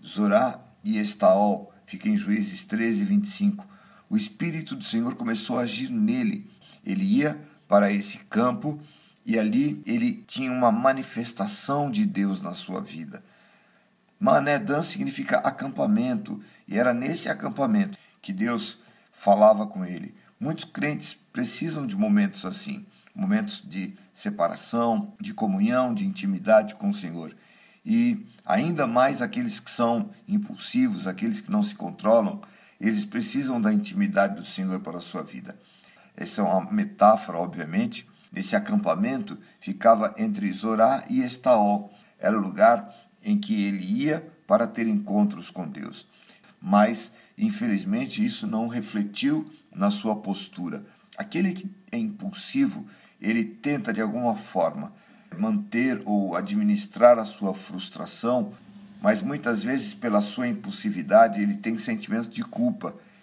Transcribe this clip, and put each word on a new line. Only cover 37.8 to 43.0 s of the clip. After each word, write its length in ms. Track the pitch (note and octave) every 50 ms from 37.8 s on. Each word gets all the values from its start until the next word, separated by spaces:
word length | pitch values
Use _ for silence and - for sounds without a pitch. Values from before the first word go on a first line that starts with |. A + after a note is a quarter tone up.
| B2 - - - - _ _ _ _ - -
Esse 200 | - F#3+ - A3
acampamento 840 | G3+ - - G#2 G2+ - E2+ D#2+ F2+ G#2+ B2+ - A#3+ G#2 - E2 - - - _ _
ficava 540 | - G2 G2 - - A2+ A2+ G#2 G#2+ G2+ - G#2+
entre 340 | A2 A2 G2+ G2 G2+ F#2+
Zorá 520 | F2+ G2 G#2+ A2 A2 G#2+ A2+ B2 C3+ C3+ - -
e 120 | B2+ C3
Estaol. 680 | B2+ A#2+ B2 - - C3 A#2+ G#2+ G#2 G#2 G#2 G2+ - - - - _ _ _ -
Era 200 | - G2+ A2 G#2
o 40 |
lugar 520 | F#2+ F#2 E2 F#2+ G#2+ A#2 A#2+ - - - - -